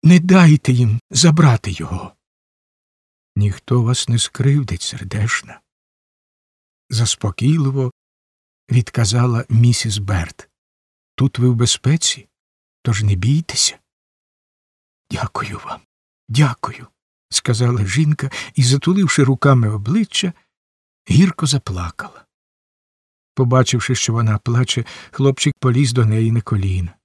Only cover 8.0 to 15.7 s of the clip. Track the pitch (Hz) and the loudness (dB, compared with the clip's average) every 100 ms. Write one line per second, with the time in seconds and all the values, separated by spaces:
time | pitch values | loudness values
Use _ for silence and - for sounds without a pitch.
8 | _ _ _ _ _ _ _ 120 110 - | _ _ _ _ _ _ _ 0 0 -2
9 | 107 120 123 117 123 113 120 120 113 104 | 0 0 0 -2 0 2 2 2 -2 -6
10 | 98 95 82 - - _ _ _ _ _ | -4 -4 -4 -12 -20 _ _ _ _ _
11 | _ - 135 - 123 117 120 - 127 160 | _ -4 -2 0 0 2 0 0 0 0
12 | - - - _ _ _ _ _ - 104 | -2 -6 -12 _ _ _ _ _ -4 -2
13 | 107 95 104 147 165 - - - _ _ | 0 0 0 0 -2 -4 -4 -6 _ _
14 | _ _ _ _ _ _ _ _ _ _ | _ _ _ _ _ _ _ _ _ _
15 | _ - - - - 101 - | _ -10 -8 -8 -10 -12 -14